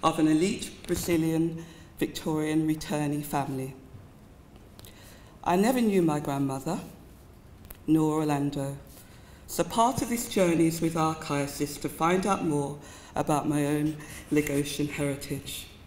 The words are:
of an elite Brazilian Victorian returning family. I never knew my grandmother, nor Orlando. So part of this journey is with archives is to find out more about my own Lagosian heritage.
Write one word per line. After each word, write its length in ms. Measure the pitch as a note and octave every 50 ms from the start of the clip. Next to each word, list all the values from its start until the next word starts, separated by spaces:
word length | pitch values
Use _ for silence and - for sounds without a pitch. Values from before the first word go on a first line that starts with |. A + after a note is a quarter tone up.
of 180 | - D#3+ D#3+ E3
an 80 | D#3+ D#3
elite 420 | D#3 D#3 F3 G3+ A3 - - - - - -
Brazilian 760 | - F3 F3 - - E3+ E3 E3 D#3+ D#3+ D#3+ E3 E3 E3 E3 E3 - - - - - - -
Victorian 640 | - - - - - E3+ D#3 D#3 D#3 D#3 D#3 D#3+ D#3+
returning 580 | D#3 D#3 D#3 - - - D3 D3+ D3 D3 D3 D3
family. 520 | - - C#3+ C3+ C3 C#3 C3 C3 C#3 C#3 - - - - - - - - - - - - - - - - - - - - - - - - - - - - - - - - - -
I 140 | - F3
never 240 | F#3 G3+ A#3 C4 B3+
knew 200 | A#3 A3 G3 F#3+
my 200 | E3+ E3 D3+ D3
grandmother, 580 | D3+ D3 C#3 C#3 C#3 C3+ C3+ C3+ - D#3+ F3+ A3+ - - - - - - - - - - - - - - - - - - - - -
nor 320 | - D#3 D#3 D#3 D#3 D3+ D#3
Orlando. 560 | D#3 D3+ D3 C#3+ C#3+ C#3+ C#3 C#3+ C#3 C#3 C#3 C#3+ - - - - - - - - - - - - -
So 180 | - - - -
part 360 | F3 - A#3 A3+ A#3+ B3+ -
of 60 | -
this 220 | A3 A#3 A#3 - -
journey 380 | - G#3+ F#3 F3 E3+ D#3+ E3
is 120 | E3 D#3+ -
with 160 | E3+ E3 E3
archives 640 | E3 D#3 D#3+ D#3+ D#3+ - - D3 C#3+ C#3 C#3+ - -
is 160 | D3 C#3+ D3 -
to 100 | - D3
find 360 | - - D#3+ E3 F3+ F#3+ F#3
out 200 | G#3 F#3+ - -
more 340 | D#3+ D3 D3 C#3+ C#3+ D3 C#3+ - - - - - - -
about 320 | - D3 - D#3 C#3+ D3 D#3
my 160 | D3+ D3 D3
own 320 | C#3+ D3+ D3+ D3+ D#3 D3+ - - - - - - -
Lagosian 560 | - D3+ D3 D3 C#3+ C#3+ C#3+ C#3+ - - D3
heritage. 800 | D3 - - D3 C#3+ C#3 C#3 - - C#3 C#3 - - - - - - - - -